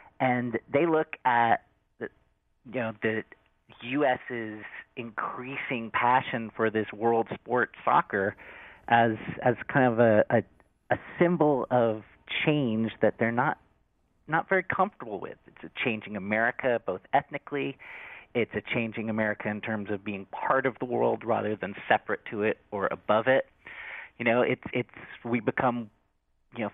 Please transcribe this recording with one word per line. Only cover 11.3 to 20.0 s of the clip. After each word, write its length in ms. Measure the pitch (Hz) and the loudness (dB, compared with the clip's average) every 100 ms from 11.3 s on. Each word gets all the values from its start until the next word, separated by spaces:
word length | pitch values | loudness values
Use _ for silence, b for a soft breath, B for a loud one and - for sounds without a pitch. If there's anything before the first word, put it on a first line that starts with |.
| 170 151 131 - | 4 4 4 2
of 320 | 123 117 107 - _ - - | 2 2 0 -8 _ -10 -2
change 480 | 156 151 123 110 113 - | 0 2 2 0 -2 2
that 140 | 110 - | 0 2
they're 140 | 117 | 0
not, 260 | 117 143 - _ _ _ _ _ _ - | 2 0 -2 _ _ _ _ _ _ -4
not 200 | 160 - | -4 2
very 140 | 190 | 0
comfortable 560 | - - 196 - 117 98 | 2 0 -2 -2 -8 -8
with. 200 | - - - | -8 -12 -20
It's 180 | - | -18
a 200 | - - | -14 -4
changing 320 | 127 110 101 104 | -4 -4 -6 -8
America, 640 | 98 107 120 - 131 117 | -2 0 0 0 -2 0
both 160 | - 92 - | -2 -6 0
ethnically. 640 | 143 - 143 - 143 139 - B B B B B | 0 0 -8 -6 -6 -4 -8 B B B B B
It's 180 | 120 107 | -2 -2
a 60 | 104 - | -4 -4
changing 340 | 123 113 113 110 | -4 -2 -4 -4
America 400 | 110 107 104 107 | 0 -2 -2 -4
in 140 | 104 | -4
terms 260 | 113 107 98 | -4 -4 -4
of 140 | 98 | -6